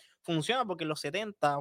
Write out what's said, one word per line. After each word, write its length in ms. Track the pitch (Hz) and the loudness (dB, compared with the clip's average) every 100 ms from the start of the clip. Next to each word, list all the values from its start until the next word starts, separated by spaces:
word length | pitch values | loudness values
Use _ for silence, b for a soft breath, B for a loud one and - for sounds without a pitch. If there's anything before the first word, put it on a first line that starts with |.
| - _ | -18 _
funciona, 440 | - 165 151 254 226 | -2 0 2 0 0
porque 180 | 175 | -2
en 60 | 160 | -4
los 100 | 151 | -4
setenta, 560 | 147 185 214 202 147 143 | -4 -4 -6 0 2 2